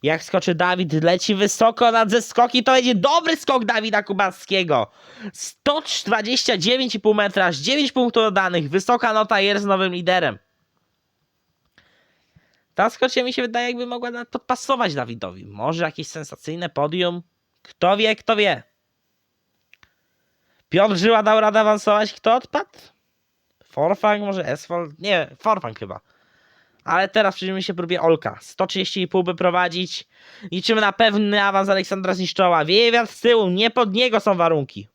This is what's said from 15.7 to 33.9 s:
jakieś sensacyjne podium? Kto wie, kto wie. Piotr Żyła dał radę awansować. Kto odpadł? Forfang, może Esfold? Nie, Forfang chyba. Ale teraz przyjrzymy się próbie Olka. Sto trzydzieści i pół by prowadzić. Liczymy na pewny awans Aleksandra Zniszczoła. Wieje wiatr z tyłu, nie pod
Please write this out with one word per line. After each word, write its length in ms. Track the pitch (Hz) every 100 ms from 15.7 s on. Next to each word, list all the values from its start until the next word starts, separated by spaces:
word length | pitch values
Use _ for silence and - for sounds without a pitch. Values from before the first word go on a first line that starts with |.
| 165
jakieś 240 | 165 - 156
sensacyjne 600 | 160 156 - - 165 175
podium? 520 | 147 147 175 175 175 170 _ _ _
Kto 360 | - - 175 202
wie, 180 | 214 214
kto 200 | - 214
wie. 280 | 202 135 - _ _ _ _ _ _ _ _ _ _ _ _ _ _ _ _ _ _ _ _
Piotr 260 | 170 208 190
Żyła 260 | 202 226
dał 160 | 214 220
radę 200 | 214 214
awansować. 540 | 214 214 220 208 214
Kto 220 | - - 240
odpadł? 340 | - 294 392 - - _ _ _ _ _ _ _
Forfang, 600 | _ - 156 196 214 208
może 240 | 202 190 165
Esfold? 520 | 147 - 175 170 147
Nie, 360 | 190 185 151 139
Forfang 400 | 214 208 120 110
chyba. 200 | 101 90 _ _ _ _ _ _ _ _
Ale 240 | - 180 196
teraz 280 | 226 202 -
przyjrzymy 280 | 185 190
się 100 | 185
próbie 280 | 180 170 175
Olka. 360 | 160 160 110 107
Sto 260 | - - 190
trzydzieści 340 | 190 185 202
i 60 | 180
pół 160 | 190
by 120 | 180 170
prowadzić. 720 | 180 180 180 170 180 - - _ - - 202
Liczymy 300 | 180 - 220
na 120 | 208
pewny 500 | 196 226 208 208 208
awans 260 | 202 196 196
Aleksandra 440 | 190 185 196 185
Zniszczoła. 520 | 185 180 - 185 170 151
Wieje 260 | 196 233
wiatr 200 | 233 226
z 100 | -
tyłu, 280 | 233 233 196
nie 220 | 180 226
pod 220 | 240 226